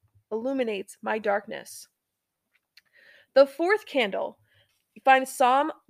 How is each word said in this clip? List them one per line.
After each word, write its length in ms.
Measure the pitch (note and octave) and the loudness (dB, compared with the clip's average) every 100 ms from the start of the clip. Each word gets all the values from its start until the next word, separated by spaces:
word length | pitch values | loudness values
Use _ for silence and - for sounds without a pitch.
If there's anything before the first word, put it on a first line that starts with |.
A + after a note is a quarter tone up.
| _ _ _ | _ _ _
illuminates 680 | A3 B3+ C4+ A#3 G3+ F#3+ - | -8 -4 -4 -4 -6 -10 -10
my 180 | G#3+ G#3+ | -6 -4
darkness." 720 | G#3 G3+ G#3+ D3+ - - - _ _ _ _ _ _ _ _ _ _ _ - - _ | -2 -2 -4 -14 -14 -20 -20 _ _ _ _ _ _ _ _ _ _ _ -20 -20 _
The 140 | C4+ C#4 | 2 4
fourth 400 | - F4 G#4 - | 2 0 0 -2
candle, 520 | C4+ G#3 F#3+ - - _ _ _ _ _ | -2 -2 -4 -8 -12 _ _ _ _ _
you 80 | - | -2
find 240 | C4 C4 C4 | 4 4 2
Psalm 460 | - B3 C4 D#4 - | 0 2 2 0 -6